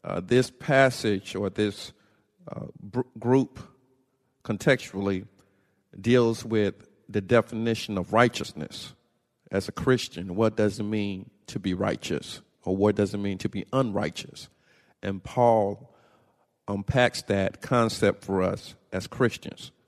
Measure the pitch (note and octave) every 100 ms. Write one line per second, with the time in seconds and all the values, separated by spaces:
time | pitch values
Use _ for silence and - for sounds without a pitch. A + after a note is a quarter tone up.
0 | E2 F2 F#2 B2 B2+ _ - C3+ C3+ B2
1 | A2+ G2 - G2 G2+ F#2 G#2+ G2 - _
2 | _ _ _ _ F3 - - - G2+ B2
3 | - A2 A#2 C3+ - - - _ _ _
4 | _ _ _ _ - G#2+ - C3 - F#2+
5 | G2 F#2 G2+ _ _ _ _ _ _ G2
6 | G#2 B2 A#2 A2 A#2 A2 G2+ - - _
7 | - G#2 F#2+ A#2 - A2+ A#2 A2 - G2
8 | E2+ G#2+ A#2+ - - - D2+ - - -
9 | _ _ _ _ _ G2 - - - B2+
10 | - - F#2 F2+ A2+ A2 G#2+ G2 G#2 G#2+
11 | G2+ F#2+ - _ - A2 F#2+ F2+ G2 -
12 | - D2 - - _ _ - F#2+ G#2 G2+
13 | G2+ G2+ G2+ F#2 - G2 - C3 B2+ G2
14 | D#2+ - - - - _ _ _ _ _
15 | G2 G2 - - A#2+ A2+ G2 G#2 - _
16 | _ _ _ _ _ _ - G2+ G2 C3
17 | B2 - - G2 F#2+ - - B2 A2+ -
18 | G2+ - - F#2+ F#2 - - - _ F#2
19 | - - B2 - - - - _